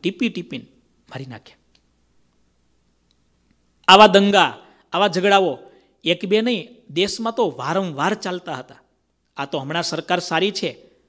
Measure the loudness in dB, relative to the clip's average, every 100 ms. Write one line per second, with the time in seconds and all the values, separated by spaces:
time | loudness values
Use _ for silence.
0 | -8 -4 -6 -6 -12 -14 -16 _ _ _
1 | _ -16 -16 -18 -20 _ _ _ _ _
2 | _ _ _ _ _ _ _ _ _ _
3 | _ _ _ _ _ _ _ _ 6 8
4 | 8 6 4 2 2 -2 -20 _ _ -2
5 | 0 0 2 4 2 -4 -12 -20 _ _
6 | -4 -4 0 0 0 -4 -6 -18 -10 -4
7 | -2 -2 -6 -2 -4 -4 -4 -4 -4 -4
8 | -4 -4 -6 -10 -10 -12 -14 -20 _ _
9 | _ _ _ -12 -8 -8 -6 -6 -6 -6
10 | -4 -4 -2 -2 -2 -4 -8 -10 -20 _